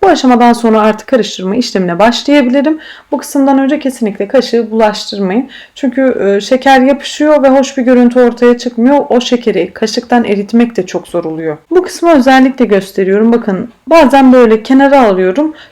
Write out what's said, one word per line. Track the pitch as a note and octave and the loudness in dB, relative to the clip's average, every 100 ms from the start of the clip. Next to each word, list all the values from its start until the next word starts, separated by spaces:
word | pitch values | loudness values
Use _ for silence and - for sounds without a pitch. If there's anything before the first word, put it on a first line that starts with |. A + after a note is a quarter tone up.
Bu | F#4+ | 0
aşamadan | D#4 B3+ A#3+ A#3+ | 2 2 4 2
sonra | A#3+ A#3 A3 | 2 0 2
artık | G#3+ G#3+ - | 0 -2 -2
karıştırma | B3+ G3+ - F#3 A#3+ | -2 -2 -6 -4 -4
işlemine | A#3+ G3+ F3+ E3+ | -4 -4 -4 0
başlayabilirim. | A3+ A#3+ - C#4+ B3 C#4 C#4+ D#4 - - _ | 0 0 0 0 2 0 -2 -4 -10 -20 _
Bu | C#4 | -10
kısımdan | - C#4+ C4+ C4+ | -4 -2 0 0
önce | C4+ D4+ | 0 -2
kesinlikle | C4+ - G#3+ G#3 G#3 | -4 -4 -6 -6 -2
kaşığı | C4+ A#3+ A#3 G#3+ | -2 0 -4 -2
bulaştırmayın. | A3 G#3+ G3+ - G3+ F#3+ G#3+ C#4+ - - | 0 0 -2 -10 -6 -4 -4 -6 -14 -20
Çünkü, | - C4 C4 C4 - G3 G3+ | -6 -4 0 -2 0 -2 -2
e, | |
şeker | G3+ C4 C4+ C4 | 0 0 2 2
yapışıyor | C4 C#4 - - D4+ D4 | 2 0 -6 -2 0 2
ve | C4+ | 4
hoş | C4+ C4+ C4+ | 2 0 -2
bir | |
görüntü | A#3+ B3 A#3+ B3 | 2 2 2 2
ortaya | A#3+ A#3+ A#3+ A#3+ | 0 2 0 0
çıkmıyor. | B3 A#3 B3 C#4+ C#4+ | -4 -2 0 2 0
O | B3 | -2
şekeri | A#3+ A#3+ A3+ F#3 F#3 | 0 -2 -2 -4 -6
kaşıktan | - A3 B3 A#3 B3 | -6 -6 -6 -2 -2
eritmek | A3+ G3+ G3+ A#3 A#3 - | 0 -4 -2 0 0 -2
de | F#3 | -6
çok | F3 - | -8 -6
zor | F3 | -8
oluyor. | E3 D#3+ D#3+ D3 _ | -6 -8 -8 -10 _
Bu | F4+ | -4
kısmı | F4+ - E4+ | -4 -4 0
özellikle | D4+ B3 C4 C4 C4 | 2 2 2 2 0
gösteriyorum. | G#3+ G3 F#3+ - F#3+ G3+ A3+ | 0 0 -2 -4 -2 0 0
Bakın | A#3 A3+ F#3 - _ - | 0 -2 -6 -8 _ 0
bazen | E4 C4+ C#4 C4 | 2 4 4 6
böyle | B3+ A3+ A3 | 6 4 2
kenara | A3 C4 C#4 C#4 A3 | 2 2 4 4 2
alıyorum. | F#3 F#3 G#3+ D#4 - - | 2 0 -2 -4 -6 -20